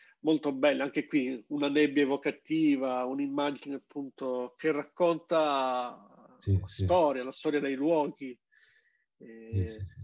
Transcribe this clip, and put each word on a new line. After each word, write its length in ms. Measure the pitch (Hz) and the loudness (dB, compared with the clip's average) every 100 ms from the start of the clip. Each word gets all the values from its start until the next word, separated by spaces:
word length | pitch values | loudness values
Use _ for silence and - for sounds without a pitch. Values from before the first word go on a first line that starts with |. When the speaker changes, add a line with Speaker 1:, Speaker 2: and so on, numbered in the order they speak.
| - _ | -20 _
Speaker 1:
molto 320 | 151 156 147 | 0 2 0
belle, 280 | 135 147 131 | 2 2 4
anche 240 | 139 151 - | 0 -2 0
qui 360 | 147 127 123 - | 0 0 -6 -6
una 200 | 147 143 | -2 0
nebbia 340 | 143 147 139 | 4 4 4
evocativa, 1000 | 135 139 147 - - 160 156 135 131 127 | 2 0 -2 -6 -4 2 4 2 0 -2
un'immagine 720 | 127 139 143 143 143 135 143 135 | -2 -4 -4 -2 -2 -4 -10 -12
appunto 760 | _ 147 139 - 131 127 123 - | _ -10 -10 -8 -6 -4 -6 -4
che 160 | 160 | -2
racconta 1600 | 147 143 - 175 160 - 165 151 139 127 127 123 120 - - - - | -2 -4 0 2 2 0 2 2 0 0 -2 -4 -10 -20 -20 -20 -10
Speaker 2:
Sì, 220 | - 95 | -2 -2
Speaker 1:
la 60 | - | -2
Speaker 2:
sì. 180 | - - | -4 2
Speaker 1:
storia, 380 | 180 151 131 | 4 4 2
la 80 | 127 | -6
storia 280 | - 156 147 | -4 -2 0
dei 140 | 139 | 0
luoghi. 640 | 135 151 160 143 - 135 120 _ _ _ _ _ _ _ _ 117 113 113 | 0 2 2 0 -6 -14 -14 _ _ _ _ _ _ _ _ -20 -18 -6
Speaker 2:
Sì, 140 | 101 | -4
Speaker 1:
Eh, 20 | 90 | -4
Speaker 2:
sì, 180 | 110 98 | -6 -14
sì. 140 | - | -16